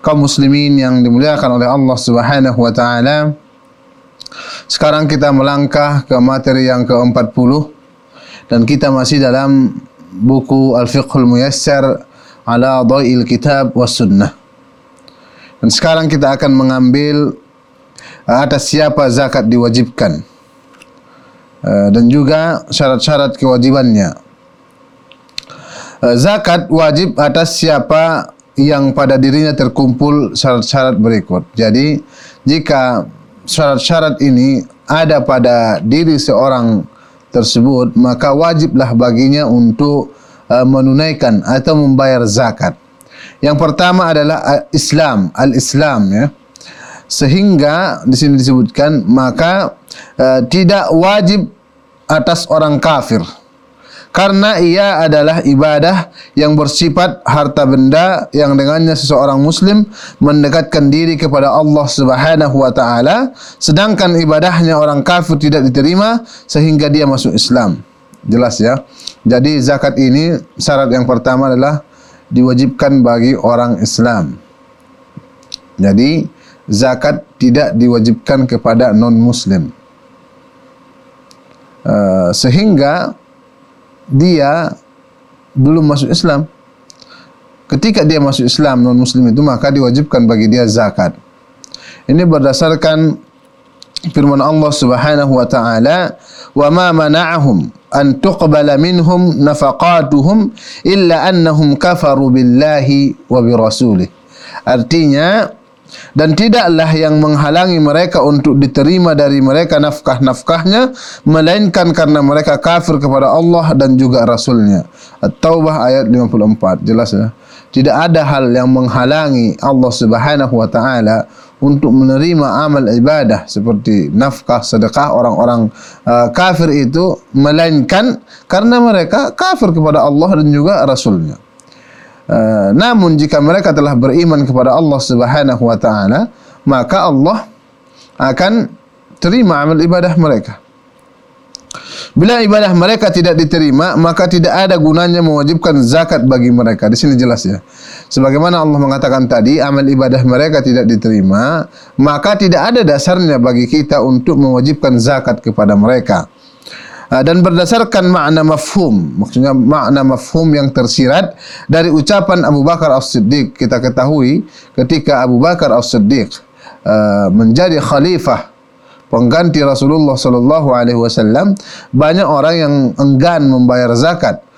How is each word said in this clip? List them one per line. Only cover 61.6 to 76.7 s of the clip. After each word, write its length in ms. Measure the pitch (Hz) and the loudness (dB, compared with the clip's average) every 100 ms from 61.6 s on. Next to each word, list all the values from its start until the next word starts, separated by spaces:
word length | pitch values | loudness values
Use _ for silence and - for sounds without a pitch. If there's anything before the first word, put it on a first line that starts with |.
| 151 151 143 | 2 0 0
Subhanahu 720 | - 131 127 151 160 147 135 | -2 0 0 2 2 2 2
wa 80 | 131 | 0
taala, 640 | 123 120 117 135 208 262 - - - | 0 0 0 0 0 -2 -8 -20 -8
sedangkan 560 | - 147 214 208 185 170 | -2 0 0 0 0 0
ibadahnya 560 | 160 151 175 165 165 160 | 0 0 0 0 0 2
orang 240 | 151 143 | 0 -2
kafir 400 | 131 175 170 151 | 0 -2 0 -2
tidak 240 | 147 156 131 | 0 2 0
diterima 560 | 127 143 185 214 233 233 - - | 0 0 0 0 -2 -8 -20 -6
sehingga 480 | 151 156 156 151 | 0 2 2 0
dia 160 | 147 143 | 0 0
masuk 240 | 131 - | -2 -2
Islam. 480 | 104 - 123 107 82 - _ _ - | -2 0 0 0 -4 -10 _ _ -16
Jelas, 400 | - 113 123 113 | -4 0 0 0
ya. 240 | 110 131 - - - - 110 | -2 -2 -6 -20 -20 -6 0
Jadi, 320 | 123 139 151 | 0 0 0
zakat 400 | 123 139 143 123 | 0 0 -2 0
ini 400 | 131 135 165 160 - - | 0 2 0 -4 -8 -8
syarat 320 | - 139 131 | -2 -2 0
yang 160 | 127 123 | -2 0
pertama 400 | 120 131 131 135 | -2 0 0 0
adalah 320 | 127 139 147 - _ - - _ | 0 0 -2 -8 _ -20 -20 _
diwajibkan 720 | 123 127 127 131 - 143 139 | 0 2 2 -2 -2 0 2
bagi 320 | 120 117 120 | 2 2 0
orang 480 | 135 120 120 120 101 | 0 0 0 0 -2
Islam. 560 | 107 - 120 113 76 62 _ _ _ _ _ _ _ - - _ _ - _ - | -4 0 0 0 -4 -10 _ _ _ _ _ _ _ -20 -20 _ _ -20 _ -4
Jadi, 480 | 98 98 131 165 - - - - | 0 2 0 -2 -6 -12 -20 -20
zakat 560 | - | -6